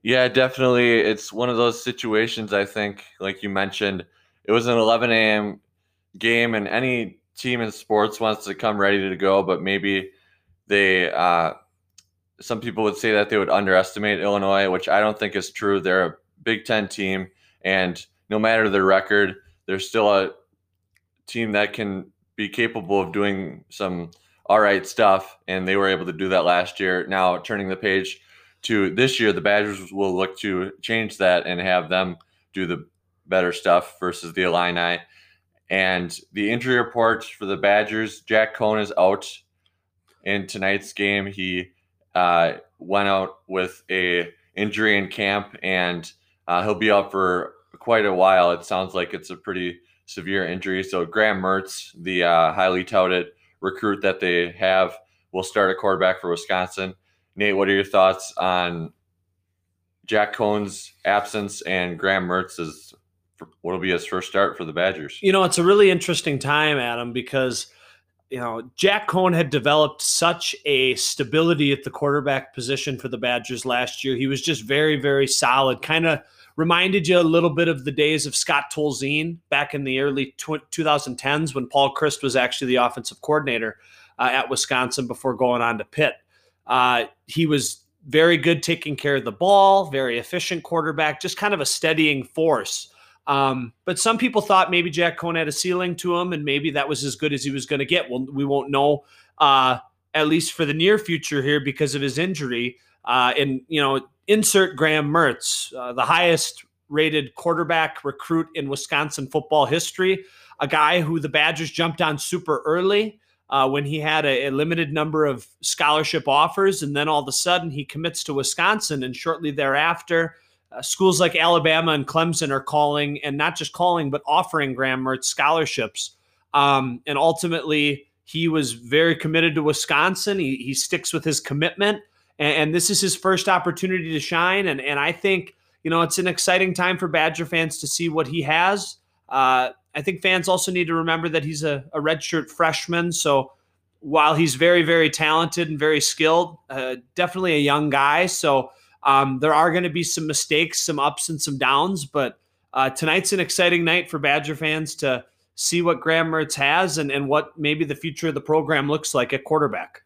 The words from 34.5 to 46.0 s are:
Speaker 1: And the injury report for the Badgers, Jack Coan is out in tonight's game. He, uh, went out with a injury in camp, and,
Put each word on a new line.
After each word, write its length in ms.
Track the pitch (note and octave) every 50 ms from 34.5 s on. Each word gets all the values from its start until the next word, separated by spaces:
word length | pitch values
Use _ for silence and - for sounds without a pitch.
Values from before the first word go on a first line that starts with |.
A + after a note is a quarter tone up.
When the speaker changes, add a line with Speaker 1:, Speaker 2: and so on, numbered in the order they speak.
| E2+ F2 F2 F2 F2 F2 E2+ E2+ F2 E2+ - _ _ _ _ _ _ _ _ _ _ _ _
Speaker 1:
And 480 | _ F2+ F#2+ F#2+ F#2 F#2 F2+ F2+ E2 - - - _
the 200 | _ G#2 G2+ G#2
injury 240 | A#2 A#2+ A#2+ C3 B2+
report 500 | B2 A#2 A#2 - A#2+ A2+ A2+ A2+ A2+ -
for 220 | - - _ G#2
the 100 | F#2+ G2
Badgers, 640 | F2 G2+ G2+ G2+ G#2 A2 G#2 G#2+ A2 A2 G#2+ - -
Jack 340 | _ - A2 A2 A2 A2 -
Coan 240 | - A#2 G#2+ A2 G#2+
is 140 | G#2 G2+ - -
out 280 | F#2 F#2+ G2+ G2+ - - - - _ _ _ _ _ _ _ _ _ _ _ _ _ _ _ _ _
in 220 | F#2+ G2+ G2+ F#2+
tonight's 480 | F#2+ - A2 F#2+ F#2+ G2 G2+ G2 - -
game. 320 | - G2+ G2+ G2+ G2+ F#2+
He, 460 | G2 G2 G2 F#2 F#2 F#2 F2+ F2+ F2+ _ _ _ _ _ _ _ _ _
uh, 440 | F2+ F2+ F2 F2 E2+ E2+ E2 - - - _ _
went 300 | _ - F2 G2 G2+ G2+
out 300 | G2 G2 F#2+ F#2+ F2+ - _ _
with 360 | - F#2 F#2 F#2 F2+ - - _ -
a 420 | F#2+ F#2+ F2+ F2+ F2 F2 E2+ E2+ _ _ _ _ _
injury 400 | - G#2 G#2 G2+ G#2+ A2 G#2+ G#2
in 120 | G2+ G2
camp, 500 | F#2 - - G#2 G2 G2+ G#2 G2 - - - -
and, 480 | F#2 F#2+ F#2 F2+ F2 F2 E2+